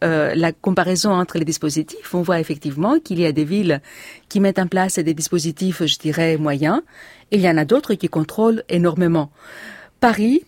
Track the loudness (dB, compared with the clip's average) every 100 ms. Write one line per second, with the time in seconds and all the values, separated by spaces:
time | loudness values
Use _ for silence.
0 | 0 2 2 2 0 0 -2 0 0 0
1 | 2 0 0 -2 -4 -2 -2 -2 -6 -12
2 | -6 -4 0 -2 -2 -6 -6 -2 0 0
3 | 0 0 0 0 0 0 0 -2 -4 -20
4 | -20 -20 _ 2 2 2 0 0 0 0
5 | -2 -2 -2 -2 -2 -2 -4 -2 -2 -2
6 | -2 0 0 2 0 0 0 0 -4 -14
7 | -20 -20 _ 2 4 2 2 2 2 -2
8 | -2 -2 -2 0 2 0 -2 0 2 2
9 | 2 2 -2 -8 -20 -20 -20 -20 -20 _
10 | 2 2 2 2